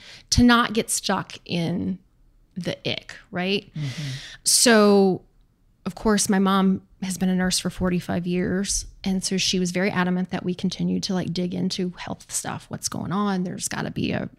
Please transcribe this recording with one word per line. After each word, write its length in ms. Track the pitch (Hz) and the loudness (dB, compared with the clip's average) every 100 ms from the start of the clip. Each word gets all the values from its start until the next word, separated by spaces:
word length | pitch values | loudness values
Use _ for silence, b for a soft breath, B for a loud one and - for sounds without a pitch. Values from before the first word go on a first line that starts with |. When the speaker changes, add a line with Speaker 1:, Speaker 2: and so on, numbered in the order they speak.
| B B B | B B B
Speaker 1:
to 120 | - | 6
not 300 | 247 233 233 | 8 6 4
get 160 | 220 - | -2 -2
stuck 440 | - - 190 185 - - | -4 -2 -2 -4 -14 -6
in 540 | 170 165 180 190 185 _ _ _ _ _ 190 | -4 -2 -2 -4 -6 _ _ _ _ _ -10
the 220 | 170 - - | -8 -6 -6
ick, 260 | - - - - | -6 -8 -20 -10
right? 400 | 180 185 202 - 156 | -6 -2 -2 -4 -8
Speaker 2:
Mm-hmm. 340 | 139 160 143 131 B B | -8 -6 -8 -8 B B
Speaker 1:
So, 800 | - - 247 220 208 202 196 175 - _ _ _ _ _ 196 | 2 4 6 8 8 8 6 2 -6 _ _ _ _ _ -14
of 80 | - | -2
course, 340 | 226 208 - | 2 2 4
my 100 | 196 | 2
mom 420 | 190 196 190 190 _ - | 4 4 4 2 _ -10
has 140 | 190 175 | -6 -2
been 100 | 185 | 0
a 60 | 185 | 2
nurse 240 | 185 - | 2 0
for 100 | 180 | -4
forty-five 560 | - 185 180 - 185 175 | -2 0 0 -2 -4 -2
years. 600 | 180 175 180 196 - - - | -2 0 -2 -2 -4 -6 -8
And 200 | 196 190 | -2 -2
so 140 | - 190 | -2 -2
she 220 | - 180 | 0 0
was 100 | 180 | 0
very 200 | 180 202 | 0 0
adamant 400 | 180 180 180 185 | 0 0 0 -2
that 120 | 185 | -4
we 120 | 185 175 | -4 -2
continue 440 | 185 - 175 185 | -4 -2 -2 -2
to, 120 | - | -2
like, 180 | 185 175 | -4 -2
dig 220 | 170 180 | -4 -4
into 380 | 185 185 - 180 | -2 -4 -2 -6
health 340 | - - - - | -6 -10 -12 -8
stuff. 340 | - - - - | -6 -6 -10 -10
What's 200 | - - | -8 -6
going 220 | - 120 | -6 -4
on? 320 | 190 208 185 | -2 -2 -2
There's 240 | 180 - - | -4 -6 -8
gotta 240 | - - | -6 -6
be 200 | - 151 | -4 -2
a, 180 | - - | -2 -6